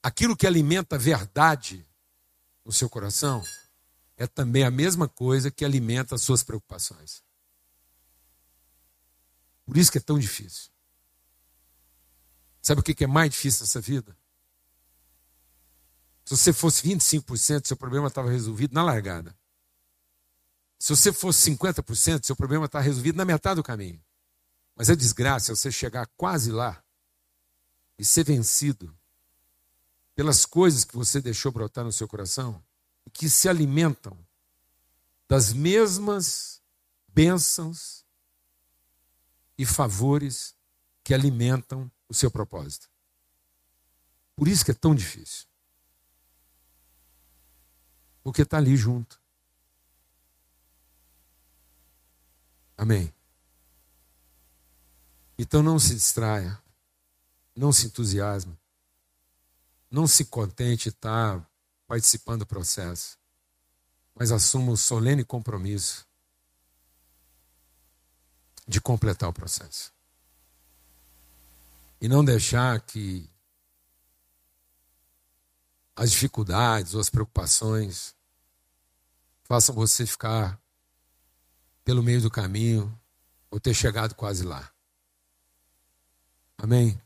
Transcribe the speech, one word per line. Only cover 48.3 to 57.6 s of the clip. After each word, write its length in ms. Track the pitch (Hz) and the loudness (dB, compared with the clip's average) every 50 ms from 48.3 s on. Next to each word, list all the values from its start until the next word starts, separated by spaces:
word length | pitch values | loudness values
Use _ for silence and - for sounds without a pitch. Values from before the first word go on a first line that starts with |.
| - - 147 | 0 0 0
tá 120 | - - | 2 2
ali 180 | 156 147 127 139 | 2 4 4 4
junto. 440 | 131 107 120 123 120 117 _ - _ _ _ _ _ _ _ _ _ _ _ _ _ _ _ _ _ _ _ _ _ _ _ _ _ _ _ _ _ _ _ _ _ _ _ _ _ _ _ _ _ _ _ _ _ _ _ _ _ _ _ _ _ _ _ _ _ _ _ _ _ _ _ _ _ _ _ _ _ _ _ _ | 4 2 0 -2 -4 -8 _ -16 _ _ _ _ _ _ _ _ _ _ _ _ _ _ _ _ _ _ _ _ _ _ _ _ _ _ _ _ _ _ _ _ _ _ _ _ _ _ _ _ _ _ _ _ _ _ _ _ _ _ _ _ _ _ _ _ _ _ _ _ _ _ _ _ _ _ _ _ _ _ _ _
Amém? 340 | - 107 113 110 98 87 78 - _ _ _ _ _ _ _ _ _ _ _ _ _ _ _ _ _ _ _ _ _ _ _ _ _ _ _ _ _ _ _ _ _ _ _ _ _ _ _ _ _ _ _ _ | -4 0 2 2 2 0 -4 -8 _ _ _ _ _ _ _ _ _ _ _ _ _ _ _ _ _ _ _ _ _ _ _ _ _ _ _ _ _ _ _ _ _ _ _ _ _ _ _ _ _ _ _ _
Então 260 | - 117 - - 151 151 | -8 -4 2 2 4 4
não 160 | 160 160 156 | 4 4 4
se 160 | - - 123 | 2 2 2
distraia, 640 | 110 - - - 117 113 107 107 104 95 87 98 104 _ _ _ _ _ _ _ _ _ _ _ _ _ _ _ _ _ _ _ | 2 0 0 0 0 0 0 0 -2 -4 -6 -8 -10 _ _ _ _ _ _ _ _ _ _ _ _ _ _ _ _ _ _ _
não 160 | 120 | -2